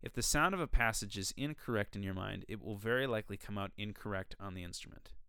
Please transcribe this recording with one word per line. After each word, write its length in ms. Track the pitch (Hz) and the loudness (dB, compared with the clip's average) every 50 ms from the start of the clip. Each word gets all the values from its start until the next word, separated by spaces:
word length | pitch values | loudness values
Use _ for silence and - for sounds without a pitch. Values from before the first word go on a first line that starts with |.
If 120 | - - - | -8 -6 -4
the 80 | - | 0
sound 320 | 117 - - 151 151 180 190 | 2 4 6 6 6 6 4
of 60 | 185 | 2
a 80 | 165 127 | 0 6
passage 500 | - - 127 113 110 - - 101 - 101 | 6 8 8 8 4 4 -2 -2 -2 -2
is 160 | 95 - - - | -2 -2 -2 -2
incorrect 580 | 139 147 151 - - - 120 107 101 - - | -2 -4 -4 -4 -2 0 2 2 2 0 -2
in 80 | 104 98 | -4 -2
your 100 | 95 95 | -2 -2
mind, 320 | 95 95 101 101 98 95 - | -2 -2 -2 -4 -6 -6 -6
it 140 | - 107 - | -8 -8 -6
will 120 | - 107 | -6 -6
very 320 | 98 98 113 120 127 135 135 | -4 0 2 2 2 4 2
likely 300 | 117 110 107 - 101 98 | 0 -2 -2 -4 -8 -8
come 200 | - - 104 101 | -6 -6 -4 -4
out 140 | 98 98 - - | -4 -4 -4 -6
incorrect 580 | 104 104 101 - - 107 101 95 95 - - - | -6 -6 -6 -8 -6 -4 -4 -4 -4 -6 -10 -10
on 140 | 98 98 92 | -8 -8 -8
the 100 | 92 90 | -8 -8
instrument. 480 | 90 90 - - - - - - - - - - | -8 -8 -10 -10 -12 -16 -18 -16 -14 -14 -14 -12